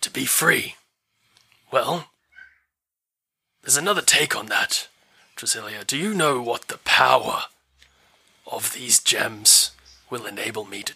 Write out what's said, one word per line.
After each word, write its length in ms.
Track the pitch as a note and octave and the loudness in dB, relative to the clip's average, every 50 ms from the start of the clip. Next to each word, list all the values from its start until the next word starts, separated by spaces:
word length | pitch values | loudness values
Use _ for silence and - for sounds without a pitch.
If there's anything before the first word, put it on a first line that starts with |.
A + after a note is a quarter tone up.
To 80 | - - | -6 -6
be 160 | - - C3+ | -4 -4 -2
free? 500 | B2+ - - D#3 E3 E3+ - - - - - _ _ _ _ _ _ _ _ _ _ _ _ _ _ _ _ _ _ | 0 0 2 2 2 2 2 0 -6 -10 -16 _ _ _ _ _ _ _ _ _ _ _ _ _ _ _ _ _ _
Well, 380 | - C3 A#2+ - D#3+ F3 D#3 _ _ _ _ _ _ - - - _ _ _ _ _ _ _ _ _ _ _ _ _ _ _ _ _ _ _ _ _ _ | -2 -2 0 0 -4 -6 -6 _ _ _ _ _ _ -20 -20 -20 _ _ _ _ _ _ _ _ _ _ _ _ _ _ _ _ _ _ _ _ _ _
there's 140 | _ - A#2 | _ 0 0
another 240 | D3 D3+ G3 G#3 F3+ | 2 2 2 0 2
take 340 | D#3 - - - D3+ C#3+ - | 4 2 4 4 2 0 -2
on 100 | - G#2 | -6 -4
that, 420 | A2 - - - - - - - - _ _ _ _ _ _ _ _ _ | -2 -2 -2 0 0 -2 -4 -4 -8 _ _ _ _ _ _ _ _ _
Drasilia. 500 | - - A2+ - A#2 A2 G#2+ G#2+ G#2+ G2+ | -10 -4 -4 -4 -4 -4 -10 -10 -10 -6
Do 100 | - C3 | -4 -2
you 180 | C#3 E3 G#3 G#3+ | -2 -2 -2 0
know 260 | F#3+ D#3+ D3+ C#3 B2+ | 2 2 2 2 0
what 280 | A#2+ A#2 A#2 - - _ | 0 -2 -4 -4 -4 _
the 100 | - - | -14 -10
power 680 | _ - - - C3+ B2+ C3 C3 - - - - - - _ _ _ _ _ _ - _ _ _ _ _ _ _ _ _ _ _ _ | _ 2 4 4 6 6 6 4 4 2 -4 -4 -6 -6 _ _ _ _ _ _ -20 _ _ _ _ _ _ _ _ _ _ _ _
of 260 | - - - - - | -12 -10 -6 -6 -6
these 280 | - - B2+ A#2+ A2+ - | -6 -6 -4 0 0 2
gems 720 | - - - G#2+ - A#2+ A2 G#2 G#2 - - - - - - _ _ - - - _ _ | 2 2 0 0 0 -4 -4 0 4 6 6 6 4 2 -4 _ _ -20 -20 -20 _ _
will 160 | B2 B2 A2 | -10 -10 -10
enable 400 | G#2 G2+ G2+ G#2 A2+ A2+ A2 G#2 | -10 -10 -8 -8 -6 -6 -6 -10
me 180 | G2 G2 G2+ | -10 -12 -10
to 120 | G2+ - - | -10 -10 -12